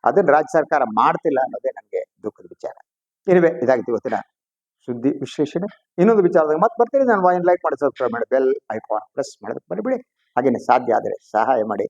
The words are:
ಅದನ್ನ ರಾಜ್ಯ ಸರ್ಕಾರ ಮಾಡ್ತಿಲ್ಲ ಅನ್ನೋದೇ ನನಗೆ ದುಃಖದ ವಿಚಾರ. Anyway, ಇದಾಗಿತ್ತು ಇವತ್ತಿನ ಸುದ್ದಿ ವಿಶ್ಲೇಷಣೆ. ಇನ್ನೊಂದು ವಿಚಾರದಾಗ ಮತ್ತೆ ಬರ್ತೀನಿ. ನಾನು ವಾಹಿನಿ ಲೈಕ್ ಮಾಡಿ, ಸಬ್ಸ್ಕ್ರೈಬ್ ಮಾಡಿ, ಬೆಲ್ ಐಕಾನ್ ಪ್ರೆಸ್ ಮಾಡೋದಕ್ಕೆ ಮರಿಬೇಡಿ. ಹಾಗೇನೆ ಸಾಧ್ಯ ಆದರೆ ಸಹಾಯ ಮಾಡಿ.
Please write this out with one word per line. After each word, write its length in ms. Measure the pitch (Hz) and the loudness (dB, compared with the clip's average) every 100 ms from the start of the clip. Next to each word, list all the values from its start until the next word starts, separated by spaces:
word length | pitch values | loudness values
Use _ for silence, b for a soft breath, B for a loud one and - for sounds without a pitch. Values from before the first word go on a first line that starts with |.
ಅದನ್ನ 240 | - 120 175 | 2 2 4
ರಾಜ್ಯ 300 | 147 151 160 | 2 2 -2
ಸರ್ಕಾರ 240 | 147 151 | 0 -2
ಮಾಡ್ತಿಲ್ಲ 540 | 123 110 135 165 170 135 | -2 0 0 0 -2 -2
ಅನ್ನೋದೇ 260 | 127 104 131 | -4 -6 -10
ನನಗೆ 540 | - _ 92 - _ | -10 _ -10 -10 _
ದುಃಖದ 240 | 107 _ 90 | -14 _ -20
ವಿಚಾರ. 240 | - - - _ _ _ _ - | -16 -16 -16 _ _ _ _ 2
Anyway, 360 | 180 170 165 | 4 4 0
ಇದಾಗಿತ್ತು 280 | 120 127 107 | 0 0 0
ಇವತ್ತಿನ 220 | 113 127 107 - _ _ _ _ _ - | -4 -4 -6 -8 _ _ _ _ _ -12
ಸುದ್ದಿ 240 | 120 131 | -4 -2
ವಿಶ್ಲೇಷಣೆ. 800 | - 131 - 147 175 202 - _ - | -2 -8 -4 -4 -4 -8 -12 _ 0
ಇನ್ನೊಂದು 240 | 190 220 | 2 4
ವಿಚಾರದಾಗ 340 | 180 185 156 156 | 4 2 2 2
ಮತ್ತೆ 260 | 220 - | 0 2
ಬರ್ತೀನಿ. 220 | 233 269 | 0 2
ನಾನು 180 | 262 208 | 2 4
ವಾಹಿನಿ 240 | 180 180 175 | 2 2 2
ಲೈಕ್ 180 | 180 | 0
ಮಾಡಿ, 160 | 165 143 | 0 -2
ಸಬ್ಸ್ಕ್ರೈಬ್ 320 | 143 - 123 | -2 -2 -4
ಮಾಡಿ, 120 | 110 113 | -4 -2
ಬೆಲ್ 240 | 131 131 131 _ | 0 0 -2 _
ಐಕಾನ್ 400 | 110 - 107 - | -10 -6 -8 -6
ಪ್ರೆಸ್ 300 | - 139 - | -8 -8 -10
ಮಾಡೋದಕ್ಕೆ 320 | 101 - _ | -12 -12 _
ಮರಿಬೇಡಿ. 280 | 180 214 254 - _ _ - | -8 -4 -6 -8 _ _ -2
ಹಾಗೇನೆ 220 | 131 120 | 0 0
ಸಾಧ್ಯ 360 | - 127 120 | 2 0 2
ಆದರೆ 360 | 110 107 - _ | -2 -2 -10 _
ಸಹಾಯ 320 | 107 110 127 | -2 0 0
ಮಾಡಿ. 240 | 110 101 | 0 -4